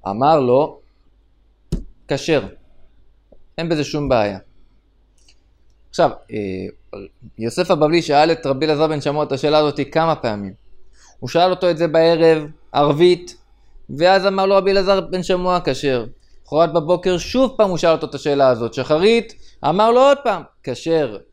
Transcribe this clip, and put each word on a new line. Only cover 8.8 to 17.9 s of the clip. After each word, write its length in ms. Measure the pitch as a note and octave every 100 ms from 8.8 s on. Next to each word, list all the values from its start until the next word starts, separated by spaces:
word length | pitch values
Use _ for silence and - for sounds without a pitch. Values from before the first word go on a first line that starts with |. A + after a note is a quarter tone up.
| D#3+
בן 140 | D3+
שמוע 220 | C#3+ D3
את 80 | D3
השאלה 260 | C3+ D3 D3+
הזאת 220 | D3+ D3 C3+
כמה 240 | D#3+ E3 D3+
פעמים. 380 | B2 G#2 G2+ - - - - - - _
הוא 100 | B2+
שאל 220 | E3+ F#3
אותו 180 | F3+ F#3
את 80 | D#3+
זה 100 | E3+
בערב, 560 | D#3 E3 E3 E3 D#3+ D3+ - -
ערבית, 680 | C3 D3 D3 F3 F3 - - _ _ - - - -
ואז 300 | F3 G3 F#3+
אמר 180 | F#3+ F#3+
לו 100 | G3
רבי 160 | F#3+
אלעזר 300 | G3 F#3+ G3
בן 220 | E3 F#3
שמוע, 360 | F3+ F#3 F#3 F3+
"כשר." 420 | E3 C3 C#3+ B2 A#2 - _ - -
למחרת 220 | D3 E3+
בבוקר 440 | D#3+ D#3 F3 F#3 F3
שוב 360 | - B3 C4 C4
פעם 120 | G#3
הוא 80 | F3
שאל 140 | E3+